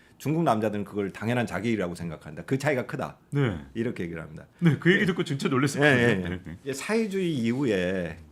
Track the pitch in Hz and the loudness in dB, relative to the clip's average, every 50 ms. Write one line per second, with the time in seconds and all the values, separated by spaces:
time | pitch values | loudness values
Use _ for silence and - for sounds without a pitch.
0 | - - - - - 135 160 170 170 139 113 110 110 107 101 104 98 - 95 104 | -20 -20 -20 -6 -4 -2 0 2 4 4 4 4 2 0 0 -2 -4 -4 -2 -2
1 | 101 92 - - 107 113 123 123 113 85 85 92 101 120 113 101 90 87 87 82 | -2 -2 -4 -4 -2 0 2 2 0 0 -2 -2 0 0 0 0 -2 -4 -4 -6
2 | 85 85 78 - - 78 76 82 87 - 135 135 - 151 143 123 120 - - - | -8 -8 -8 -10 -12 -14 -12 -12 -4 -2 -2 0 0 0 0 0 -2 -4 -6 -6
3 | 90 71 - - _ _ 139 143 135 110 90 76 - - - 113 113 120 - - | -6 -8 -8 -14 _ _ -2 0 0 0 0 -4 -8 -8 -6 -4 -4 -4 -4 -6
4 | 90 85 85 80 80 76 80 - - - _ - 175 165 131 - - 170 190 196 | -8 -8 -8 -10 -10 -12 -14 -16 -18 -20 _ 2 2 4 4 4 4 4 4 4
5 | 214 185 180 175 165 - 139 135 - 175 139 127 147 139 - 135 147 151 131 123 | 2 0 0 -2 -2 -4 -4 -2 -2 0 2 2 2 2 2 4 4 6 6 6
6 | 117 120 104 92 90 87 90 90 - 80 85 107 - 139 135 - - - 220 233 | 6 4 4 2 0 -4 -6 -6 -8 -12 -14 -10 -8 -8 -8 -6 -4 -2 0 0
7 | 226 202 190 190 185 170 156 120 113 113 120 135 147 113 101 92 90 90 95 92 | 0 0 -2 -2 0 0 0 0 0 0 0 2 2 2 2 2 2 0 0 -2
8 | 87 80 78 85 - - | -2 -4 -6 -10 -16 -20